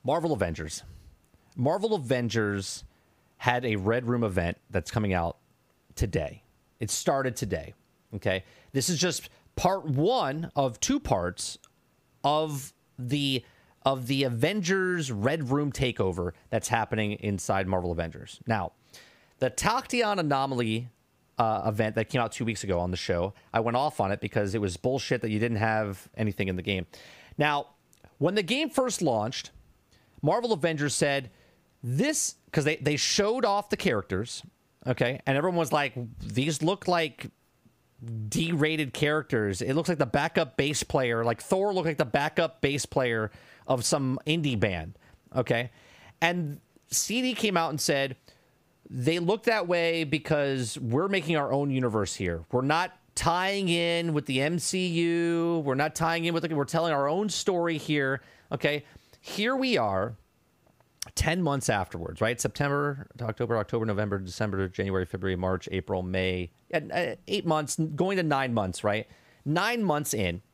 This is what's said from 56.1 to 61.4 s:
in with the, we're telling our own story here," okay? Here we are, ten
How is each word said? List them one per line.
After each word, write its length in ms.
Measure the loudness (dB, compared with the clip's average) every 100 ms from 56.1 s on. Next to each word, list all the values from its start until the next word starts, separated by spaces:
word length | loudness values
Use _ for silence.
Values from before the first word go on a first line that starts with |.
| 2
in 80 | 0
with 160 | 0 0
the, 60 |
we're 100 | -2
telling 300 | 0 0 2
our 140 | 2 2
own 200 | 0 -2
story 480 | 0 0 2 0 -2
here," 460 | 0 0 0 -2 -8 -20 _
okay? 360 | 0 0 0 -6 -20 _ -20
Here 360 | -10 -2 0 2
we 220 | 2 2
are, 380 | 2 2 -2 -6 _ _ _ _ _ _ _ _ -10
ten 260 | -2 0 2